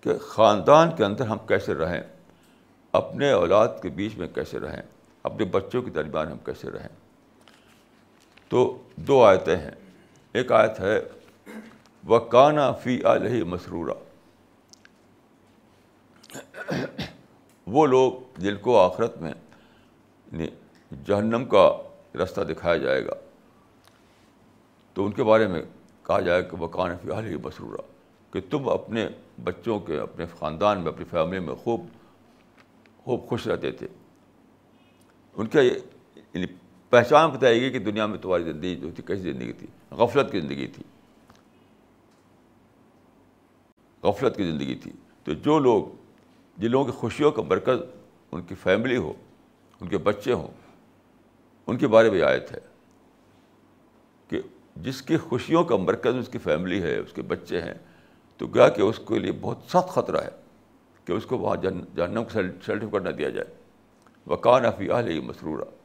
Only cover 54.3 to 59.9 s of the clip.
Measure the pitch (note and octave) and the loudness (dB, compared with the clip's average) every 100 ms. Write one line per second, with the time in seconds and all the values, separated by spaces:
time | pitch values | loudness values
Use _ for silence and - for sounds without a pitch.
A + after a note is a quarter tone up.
54.3 | - - - _ - G#2 C3 - D#3+ - | -8 -8 -18 _ -12 -10 -10 -2 -2 -2
55.3 | B2 - D#3+ E3+ A2 F#2 G2 - B2+ A2+ | -6 0 2 2 0 0 0 0 -2 -6
56.3 | - F2 D#2 F2+ F#2+ E2 A1+ - - B1 | -8 -2 -2 0 -2 -2 -4 -6 -10 -8
57.3 | F2 - F2+ - - - _ _ _ _ | -8 -6 -8 -6 -12 -18 _ _ _ _
58.3 | _ - A#2 B2 - G2 A2+ - A2+ F#2+ | _ -2 6 6 6 0 0 -4 -4 -2
59.3 | - - B2+ - F3+ F3+ | -6 -6 -8 0 0 2